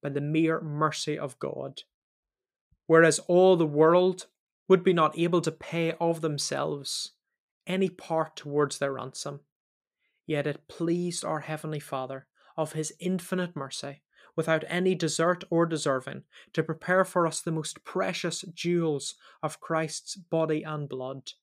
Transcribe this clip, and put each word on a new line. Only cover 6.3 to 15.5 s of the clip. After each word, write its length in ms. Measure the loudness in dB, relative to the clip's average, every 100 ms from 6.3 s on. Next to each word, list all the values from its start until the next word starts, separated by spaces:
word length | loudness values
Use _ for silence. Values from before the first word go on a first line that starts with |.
| -4 -4 -4 -4 -6 -6 -8 -8 _ _ _ _ _ -6
any 240 | 0 0
part 460 | -2 -4 -2 -2 -6
towards 440 | -4 0 0 0
their 140 | -6
ransom, 480 | -6 -10 -10 -12 -12 _ _ _ _ _ _ _ _ -6
yet 220 | -2 -2
it 200 | -6 _
pleased 560 | -6 -2 0 -2 -4
our 180 | -4 -6
Heavenly 380 | -6 -8 -6 -8
Father, 480 | -8 -8 -8 -10 -14 _ _ -6
of 160 | -4
his 200 | -4 -6 -6
infinite 560 | -4 -2 -2 -4 -4 -6
mercy, 460 | -10 -10 -12 -14 _ _ _ -6
without 280 | 0 0 0
any 280 | -2 0 0
desert 480 | -2 0 0 0
or 160 | 0